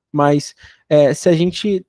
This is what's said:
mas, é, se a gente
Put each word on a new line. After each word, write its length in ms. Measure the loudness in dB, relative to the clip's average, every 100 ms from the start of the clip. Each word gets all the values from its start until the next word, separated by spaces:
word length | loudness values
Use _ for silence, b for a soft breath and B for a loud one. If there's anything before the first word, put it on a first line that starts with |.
| _
mas, 440 | -2 0 0 -4 _ B B B
é, 240 | 2 2
se 160 | 0 0
a 40 |
gente 520 | 0 0 -4 -6 -6